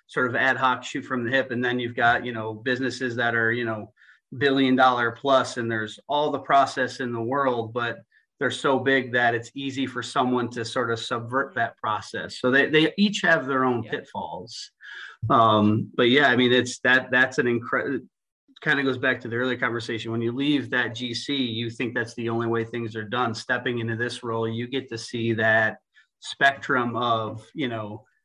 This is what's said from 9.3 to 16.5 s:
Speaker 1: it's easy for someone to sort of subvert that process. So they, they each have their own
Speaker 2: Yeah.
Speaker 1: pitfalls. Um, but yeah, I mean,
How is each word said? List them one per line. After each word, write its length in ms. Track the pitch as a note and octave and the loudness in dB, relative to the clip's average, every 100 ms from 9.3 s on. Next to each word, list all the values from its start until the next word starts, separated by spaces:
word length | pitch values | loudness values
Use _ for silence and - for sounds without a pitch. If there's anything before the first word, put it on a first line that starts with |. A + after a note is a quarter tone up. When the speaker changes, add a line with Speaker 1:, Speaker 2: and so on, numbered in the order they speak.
Speaker 1:
it's 160 | A#2 A2+ | 0 -4
easy 320 | C#3 C#3 B2+ B2+ | -8 -6 -4 -4
for 160 | B2+ | -6
someone 460 | A2+ C#3 B2+ B2 A#2 | -4 0 2 2 0
to 160 | A#2+ | -4
sort 260 | A2+ C3 A#2 | -4 -2 -2
of 80 | A2+ | -4
subvert 560 | - A#2+ A#2 C3 - | -4 -6 -2 -4 -2
that 220 | A#2+ A2+ - | -2 -4 -4
process. 640 | A2 G#2 - G#2 E2+ - | -4 -4 -6 -10 -10 -2
So 100 | B2+ | 2
they, 200 | C3+ C#3+ | 4 4
they 220 | D3+ D#3 - | 4 4 4
each 240 | G#3 G#3 | 2 2
have 240 | E3+ D#3+ C3 | 2 2 2
their 180 | C3 | 0
own 180 | B2+ A#2 | 2 0
Speaker 2:
Yeah. 80 | - | -4
Speaker 1:
pitfalls. 840 | - - G2 E2 E2+ - - - _ - - - - A2 | -8 -8 -10 -10 -12 -12 -14 -16 _ -18 -16 -16 -8 2
Um, 600 | B2+ A2 G#2+ G#2 A2 - | 6 6 6 4 4 0
but 140 | - B2 | 2 4
yeah, 200 | C#3 C3+ | 6 6
I 80 | B2 | 4
mean, 140 | B2 | 6